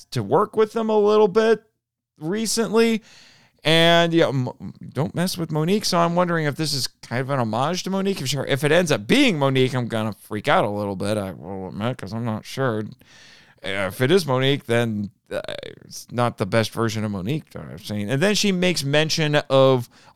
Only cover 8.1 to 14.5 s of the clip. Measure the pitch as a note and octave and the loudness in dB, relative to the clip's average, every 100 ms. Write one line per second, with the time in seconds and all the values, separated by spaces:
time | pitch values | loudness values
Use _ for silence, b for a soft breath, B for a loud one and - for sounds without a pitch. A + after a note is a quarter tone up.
8.1 | F#3+ C3 C#3 - C3+ D3 E3 F3 A#2+ G#2+ | -2 -4 -4 -2 0 2 2 2 0 2
9.1 | A#3 C#4 D#3 C#3 C3 B2+ B2+ A#2 A2+ A2 | 4 4 2 2 2 2 0 -4 -2 -4
10.1 | G2+ - G#2+ C#3 F3 A#2+ G#2 G2+ F#2+ G2+ | -6 -10 -4 0 2 2 -2 -4 -2 -2
11.1 | G#2+ F#2+ C2+ D#2 G2 F#2 F2 A2+ C3 G2+ | -2 -4 -8 -12 -10 -10 -6 -6 -6 -8
12.1 | A2 A#2 G#2+ - - C3+ A2 G#2+ - b | -6 -6 -6 -8 -4 -2 -2 -6 -12 b
13.1 | b b b b _ - G2 F#2+ - B2+ | b b b b _ -8 -4 -4 0 2
14.1 | F#3+ D3 B2+ C3+ | 2 2 0 0